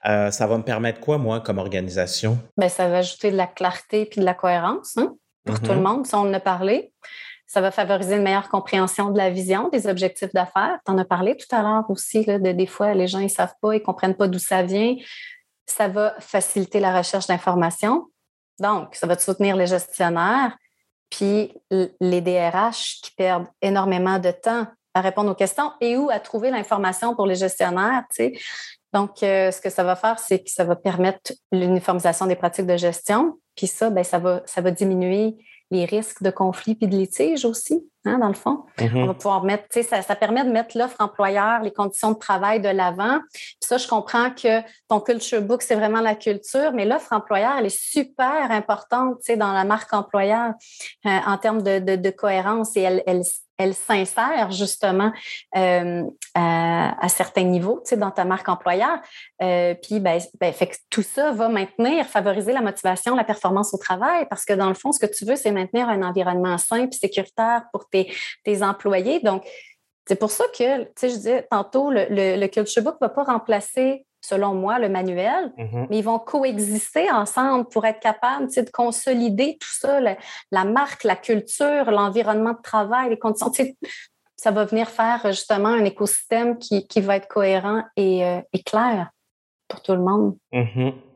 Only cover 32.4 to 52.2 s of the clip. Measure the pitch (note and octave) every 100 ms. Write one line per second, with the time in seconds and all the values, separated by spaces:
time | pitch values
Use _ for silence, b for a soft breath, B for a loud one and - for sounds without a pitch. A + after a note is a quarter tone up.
32.4 | F3+ F3+ F3+ F3 F3 E3+ - G#3 D#4+ D#4
33.4 | _ - F#3+ - A3+ G3 F3+ F3 F3+ F3+
34.4 | F3+ - F3+ F3 G3 F#3 F3+ G3 A3 A3
35.4 | B B _ F#3 F3 G#3 A3 - G3 F#3
36.4 | F#3+ F#3 - A3 G#3 G3 F#3+ - D4 D#4
37.4 | B3 A3+ - E4 - _ G#3 B3 G#3+ G3
38.4 | B3 D4 - - A#2 B2 B2 - G3+ G3
39.4 | F#3 G3+ - A#3 A#3 G3+ F#3+ G3+ G#3+ A#3
40.4 | B3+ A3+ A#3 A#3 B3 - G#3 - G3 G3+
41.4 | G#3 A#3 G#3+ G3+ G3+ - A3 A3 - F#3+
42.4 | G3+ A3 G3 F#3+ F3+ F3 G#3+ D4 - -
43.4 | - - - B3 B3+ A3 G3+ A#3+ B3 B3+
44.4 | A#3+ A3 A3+ B _ G#3+ G#3+ A#3 - A3+
45.4 | G3+ A#3+ - A3 G#3+ A3 A3+ G#3+ A3 G3+
46.4 | - C4 D4+ B3 G3+ C#4+ - A3 G#3 G3
47.4 | A3+ C#4 G#3+ - - D4 C#4 - B3+ D#4
48.4 | C4 G#3+ G3+ G#3 - A#3+ B3+ A#3+ - A#3
49.4 | G3+ G3 F#3+ G#3+ - G#3 G3+ G#3 G3 A3+
50.4 | A#3 A3 B B B B G#3 F#3+ G3+ G3
51.4 | A3+ A3 G3 G3 F#3 F#3+ F#3+ F#3+